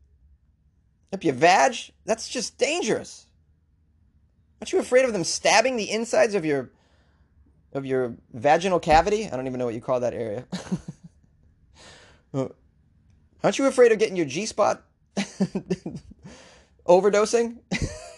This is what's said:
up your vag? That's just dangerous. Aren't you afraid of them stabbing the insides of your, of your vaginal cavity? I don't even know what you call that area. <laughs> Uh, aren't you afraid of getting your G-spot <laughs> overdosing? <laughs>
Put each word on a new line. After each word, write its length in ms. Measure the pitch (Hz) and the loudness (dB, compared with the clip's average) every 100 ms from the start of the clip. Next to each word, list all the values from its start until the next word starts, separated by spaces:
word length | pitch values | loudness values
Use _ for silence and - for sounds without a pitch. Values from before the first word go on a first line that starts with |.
| _ _ _ _ _ _ _ _ _ _ _ | _ _ _ _ _ _ _ _ _ _ _
up 120 | 196 | -4
your 100 | 160 | -2
vag? 400 | 127 170 190 269 233 - _ | 4 6 6 4 0 -12 _
That's 240 | - 220 - | -6 -6 -6
just 280 | 262 - - | -8 -8 -4
dangerous. 680 | 247 349 233 139 - - _ _ _ _ _ _ _ _ _ _ _ _ _ - | -2 -2 -2 -4 -6 -20 _ _ _ _ _ _ _ _ _ _ _ _ _ -18
Aren't 140 | - | -4
you 60 | 381 | -2
afraid 260 | - 254 | 2 2
of 80 | 262 | 2
them 120 | 208 | 0
stabbing 520 | 160 - 190 196 254 240 | -4 0 4 4 4 0
the 140 | 156 | -4
insides 440 | 214 233 240 226 | -4 -2 0 2
of 120 | 196 156 | 0 -2
your, 240 | 139 120 _ _ _ _ _ _ _ _ _ _ | -2 -4 _ _ _ _ _ _ _ _ _ _
of 100 | 139 | -8
your 320 | 135 131 123 117 _ | -2 -2 -2 -6 _
vaginal 480 | 123 143 165 190 175 | -2 2 2 2 0
cavity? 460 | 170 156 180 208 202 | 4 4 4 0 -2
I 100 | 127 | -6
don't 100 | 131 | -6
even 120 | 127 | -4
know 80 | 120 | -4
what 80 | |
you 80 | 113 | -4
call 180 | 127 127 | -4 -2
that 140 | 120 | -2
area. 320 | 98 113 107 131 | -4 -6 -8 -8
<laughs> 60 | 180 - 185 - - - _ _ _ _ _ _ - - - - _ _ | -10 -8 -8 -10 -20 -20 _ _ _ _ _ _ -20 -20 -20 -20 _ _
Uh, 140 | 139 131 - _ _ _ _ _ _ _ _ | -6 -6 -10 _ _ _ _ _ _ _ _
aren't 160 | 170 208 | -2 0
you 80 | 269 | 2
afraid 260 | 262 240 | 6 6
of 60 | 214 | 6
getting 180 | 214 180 | 0 -2
your 100 | 147 | -4
G-spot 560 | 147 220 - 113 - _ _ _ - | -4 -6 -2 0 -2 _ _ _ -8
<laughs> 0 | 196 - 190 185 - 185 170 139 - - - - - - _ _ - | -6 -4 -4 -6 -8 -8 -10 -14 -18 -20 -20 -20 -20 -20 _ _ 4
overdosing? 720 | 185 202 202 214 233 233 240 - | 4 4 2 2 0 -2 -6 -8
<laughs> 80 | - - 622 - | -6 -6 -10 -18